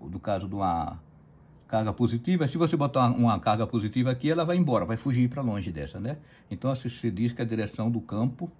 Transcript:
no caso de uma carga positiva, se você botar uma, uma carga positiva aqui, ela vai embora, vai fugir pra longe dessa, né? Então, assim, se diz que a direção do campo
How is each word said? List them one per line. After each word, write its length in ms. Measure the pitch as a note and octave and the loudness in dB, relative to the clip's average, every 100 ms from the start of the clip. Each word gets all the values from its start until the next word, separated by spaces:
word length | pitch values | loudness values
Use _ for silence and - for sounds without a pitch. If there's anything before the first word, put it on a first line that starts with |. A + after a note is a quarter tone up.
| D2 | -10
no 100 | F#2 | -8
caso 260 | - F#2+ F#2+ | -2 -2 -2
de 80 | |
uma 460 | G2 F#2+ E2 D#2 E2 - - - - - - - | -2 0 0 -2 -8 -18 -20 -20 -20 -20 -20 -4
carga 240 | A2 G#2+ | 0 0
positiva, 560 | G2+ A#2+ A#2 A#2+ F3+ D3+ | 2 2 2 0 2 2
se 120 | D#3+ | 2
você 180 | E3 E3 | 2 2
botar 320 | C#3+ C3 A#2+ | 2 4 4
uma, 80 | B2 | 6
uma 240 | A#2 A2+ | 4 4
carga 260 | A2+ G#2+ A2+ | 2 2 2
positiva 440 | A#2 G#2 B2 B2 | 0 0 0 0
aqui, 200 | B2 D3+ | 0 0
ela 140 | D#3+ | 0
vai 140 | D#3+ F3+ | 2 2
embora, 260 | D3+ A2+ | 4 2
vai 140 | E2+ - | 0 -2
fugir 320 | C#3 B2 A#2+ | 0 2 2
pra 100 | C3+ | 2
longe 320 | B2 G2+ F#2 | -2 -2 -4
dessa, 260 | D#2+ C#2+ F#2 | -6 -8 -8
né? 200 | G#2+ D3+ - - - | -8 -8 -14 -20 -12
Então, 200 | F#2+ C3+ | -6 -4
assim, 200 | B2+ A#2+ | -4 -6
se 200 | - A#2 | -4 -4
diz 220 | F#2+ A#2+ | 0 -2
que 80 | A#2+ | -2
a 60 | A#2 | -4
direção 440 | A2 G2+ - A2+ | -2 -4 -2 -2
do 80 | A#2 | -2
campo 540 | - G#2 B2+ B2 E3+ - | -2 -2 -2 -2 -10 -10